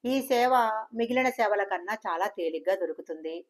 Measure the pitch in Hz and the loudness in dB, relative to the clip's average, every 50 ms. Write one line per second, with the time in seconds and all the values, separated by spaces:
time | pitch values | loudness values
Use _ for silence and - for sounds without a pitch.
0 | - 240 262 269 254 - 262 240 240 254 254 254 233 220 214 220 220 - 226 226 | 0 0 0 0 2 2 2 4 4 4 4 4 4 2 0 -4 -6 -8 -2 -2
1 | 233 233 247 254 262 254 240 - 226 202 208 202 196 196 190 175 175 190 220 220 | -2 0 2 2 2 2 2 2 2 2 4 2 2 0 -2 -4 -4 -6 -8 -6
2 | - 202 170 165 185 208 202 - 170 165 160 156 151 180 196 190 180 160 156 - | -4 -4 -2 0 -2 -2 -2 -2 -4 -2 -2 -2 0 0 0 0 0 -4 -4 -8
3 | - - 165 160 156 160 165 170 - _ | -8 -10 -10 -8 -8 -8 -8 -8 -12 _